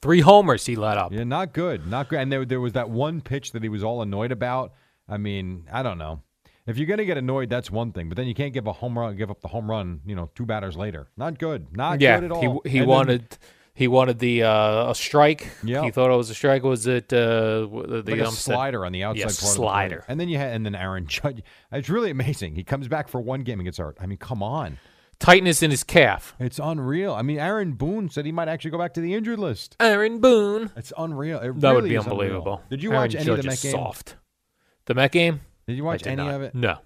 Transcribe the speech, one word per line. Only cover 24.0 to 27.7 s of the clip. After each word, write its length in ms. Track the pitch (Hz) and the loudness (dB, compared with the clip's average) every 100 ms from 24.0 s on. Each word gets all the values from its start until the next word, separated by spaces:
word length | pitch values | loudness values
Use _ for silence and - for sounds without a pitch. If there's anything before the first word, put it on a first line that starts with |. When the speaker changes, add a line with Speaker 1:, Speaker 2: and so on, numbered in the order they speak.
Speaker 2:
I 60 | 92 | -10
mean, 120 | 98 | -10
come 220 | - 123 | -8 -6
on. 340 | 101 147 110 67 _ _ _ _ | -4 -6 -8 -10 _ _ _ _
Speaker 1:
Tightness 440 | - 185 185 160 | 8 8 8 2
in 80 | 160 | 2
his 120 | 135 | 0
calf. 520 | - 175 127 95 - - | 4 6 6 4 -6 -6
Speaker 2:
It's 200 | 127 - | -6 -4
unreal. 540 | 147 160 127 151 196 117 | -6 -4 -4 -4 -4 -4
I 60 | |
mean, 160 | 123 151 | -2 -2
Aaron 340 | 156 214 190 | -2 -2 -4